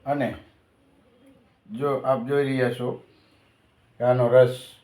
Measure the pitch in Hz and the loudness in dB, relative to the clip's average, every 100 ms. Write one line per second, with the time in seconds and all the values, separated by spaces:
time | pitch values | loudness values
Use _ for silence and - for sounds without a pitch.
0 | - 143 127 - - _ _ _ _ _ | -6 -4 -4 -8 -20 _ _ _ _ _
1 | _ _ _ _ _ _ _ 110 143 131 | _ _ _ _ _ _ _ -6 -4 -2
2 | 131 131 120 143 139 131 123 - 123 - | -2 -2 -2 -2 -2 0 -2 -2 -8 -8
3 | - _ _ _ _ _ _ _ _ _ | -16 _ _ _ _ _ _ _ _ _
4 | 123 127 120 127 127 127 - - | 0 2 4 6 6 2 -14 -20